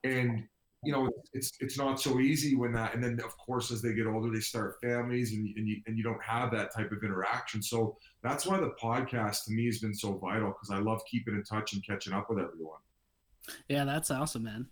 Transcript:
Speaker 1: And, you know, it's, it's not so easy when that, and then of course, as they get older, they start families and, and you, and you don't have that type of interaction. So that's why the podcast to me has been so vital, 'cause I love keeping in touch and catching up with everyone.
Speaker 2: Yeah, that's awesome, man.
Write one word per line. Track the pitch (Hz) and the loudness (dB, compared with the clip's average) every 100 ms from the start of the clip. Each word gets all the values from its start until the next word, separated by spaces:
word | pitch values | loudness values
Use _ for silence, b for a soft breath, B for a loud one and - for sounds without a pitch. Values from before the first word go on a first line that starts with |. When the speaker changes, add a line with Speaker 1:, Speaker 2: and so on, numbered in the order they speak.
Speaker 1:
And, | 131 131 123 113 - _ _ _ | 2 2 2 0 -4 _ _ _
you | 143 | 0
know, | 139 127 120 - | 2 2 0 -6
it's, | 135 - - | -6 -6 -4
it's | 131 139 | -4 0
not | 139 131 | 0 2
so | 143 127 | 2 6
easy | 135 151 147 127 | 6 6 4 4
when | 120 | 4
that, | 117 113 | 2 0
and | 123 | 0
then | 123 117 | 0 0
of | - - | -4 -10
course, | - 123 117 | -2 -2 0
as | 117 | -2
they | 117 | 0
get | 113 110 | 2 2
older, | 110 117 | 2 2
they | 110 | 0
start | 107 117 104 - | 0 -2 -4 -2
families | 120 120 123 123 117 | 0 0 2 2 2
and, | 107 107 107 | 0 -2 -2
and | 110 | -2
you, | 107 - | -2 -2
and | 113 | -2
you | |
don't | 110 110 | 0 -2
have | - 117 123 | -2 0 2
that | 113 101 | 0 -2
type | 113 104 | -2 -4
of | 101 | -2
interaction. | 104 92 98 123 - 110 | -2 0 0 0 -2 -4
So | 101 117 110 - B B | 0 2 2 0 B B
that's | 120 147 | -2 -2
why | 180 190 | 2 2
the | 139 - | 2 0
podcast | 117 120 131 123 107 101 - | 0 0 0 0 0 -2 -2
to | |
me | 110 | 2
has | 120 107 | 2 2
been | 110 | -2
so | 101 104 95 | -2 -2 -2
vital, | 90 107 110 | 0 0 0
'cause | - 101 | -2 -4
I | 98 | 0
love | 107 - - | 2 0 0
keeping | 120 117 | -4 0
in | 104 | -4
touch | 104 107 - | -2 -4 -2
and | 101 98 | -4 -4
catching | 98 98 | -4 -2
up | 95 101 | -4 0
with | 104 | -2
everyone. | 85 82 80 78 _ _ _ _ _ _ B B - | -2 -6 -12 -12 _ _ _ _ _ _ B B -2
Speaker 2:
Yeah, | 143 139 | 0 2
that's | 151 - | 0 0
awesome, | 131 147 117 | 0 0 -2
man. | 113 107 123 | -4 -6 -8